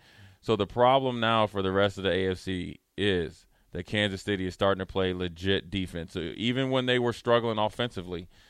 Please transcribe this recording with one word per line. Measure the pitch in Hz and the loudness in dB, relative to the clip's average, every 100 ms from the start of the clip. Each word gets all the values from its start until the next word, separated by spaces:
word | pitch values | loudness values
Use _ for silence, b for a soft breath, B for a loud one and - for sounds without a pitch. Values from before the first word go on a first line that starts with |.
| b b b b | b b b b
So | - 110 | 0 0
the | 98 | 0
problem | 120 123 135 131 120 | 4 6 6 2 0
now | 113 113 107 | 2 4 2
for | 98 | 0
the | 95 | 0
rest | 95 101 101 | 2 2 2
of | 95 | 0
the | |
A | 87 92 | 0 0
F | 92 | -2
C | - 92 85 - _ - | -4 -6 -6 -12 _ -4
is | 101 92 80 - _ _ _ | 0 0 -2 -8 _ _ _
that | 87 87 | -12 -6
Kansas | 107 104 95 | -2 -2 -2
City | - 101 92 | -4 -2 -4
is | |
starting | 87 98 98 | 0 0 0
to | 95 | -2
play | 95 92 | -2 0
legit | 90 90 82 95 95 85 | -2 -6 -4 -2 -2 -2
defense. | 98 92 85 82 | -4 -4 -8 -10
So | 92 82 50 | -8 -8 -4
even | 117 123 131 | -2 0 0
when | 131 127 | 0 2
they | 123 | 2
were | 120 | 2
struggling | 113 - 120 117 110 | 0 2 2 2 0
offensively, | 107 - 120 - 87 87 90 b b | -2 -2 -6 -6 -8 -10 -10 b b